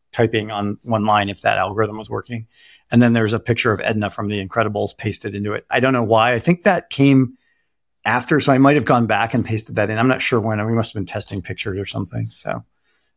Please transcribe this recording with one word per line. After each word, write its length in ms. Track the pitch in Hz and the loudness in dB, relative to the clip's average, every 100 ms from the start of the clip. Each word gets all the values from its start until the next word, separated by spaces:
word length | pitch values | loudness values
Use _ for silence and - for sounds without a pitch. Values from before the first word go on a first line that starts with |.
| _ | _
typing 380 | - 113 113 107 | -2 0 0 -4
on 280 | 104 101 104 | -4 -4 -6
one 220 | 120 110 | -4 -2
line, 240 | 107 104 101 | 2 2 0
if 140 | 95 | -2
that 160 | 113 104 | -2 0
algorithm 400 | 95 101 107 107 | -2 -2 -4 -4
was 100 | 110 | -10
working. 380 | 110 - 120 113 _ - _ _ | -10 -8 -12 -12 _ -20 _ _
And 120 | 120 | 4
then 100 | 120 | 4
there's 200 | 117 107 | 4 2
a 80 | 110 | 0
picture 320 | - 113 120 | -2 0 0
of 80 | 101 | 0
Edna 260 | 107 110 101 | -2 -2 -4
from 200 | - 104 | -4 -6
The 180 | 104 98 | -4 -4
Incredibles 500 | 117 107 104 104 - | -2 -2 -2 -6 -4
pasted 380 | 110 95 107 | -6 -6 -8
into 180 | 101 104 | -6 -6
it. 140 | 104 - | -6 -4
I 120 | 123 | 0
don't 120 | 131 | 2
know 120 | 127 | 0
why. 280 | 110 110 117 | 2 4 4
I 60 | 120 | 2
think 240 | 135 175 | 0 2
that 260 | 208 175 - | 2 0 -4
came 480 | - 139 135 127 - _ _ _ _ _ _ | 2 6 6 2 -4 _ _ _ _ _ _
after, 340 | - 120 - 151 | -2 -2 2 0
so 140 | 143 | 4
I 60 | 131 | 6
might 180 | 139 147 | 6 4
have 80 | |
gone 220 | 120 127 113 | 4 2 2
back 280 | 104 110 | 0 0
and 100 | 120 | -2
pasted 300 | 95 110 - | -2 -4 -4
that 160 | 110 104 | -2 -2
in. 80 | 110 | 2
I'm 100 | 123 | 0
not 140 | 131 | 0
sure 160 | - 120 | 0 0
when. 260 | 110 104 | 0 -2
We 80 | 107 | 0
must 200 | 117 110 | -2 -2
have 80 | 107 | -6
been 60 | 92 | -8
testing 360 | 107 - 101 | -8 -8 -10
pictures 340 | 87 92 107 95 | -10 -10 -6 -6
or 100 | 98 | -6
something. 420 | - 98 117 113 | -8 -8 -8 -8
So 340 | - - - - _ _ _ _ | -8 -8 -8 -10 _ _ _ _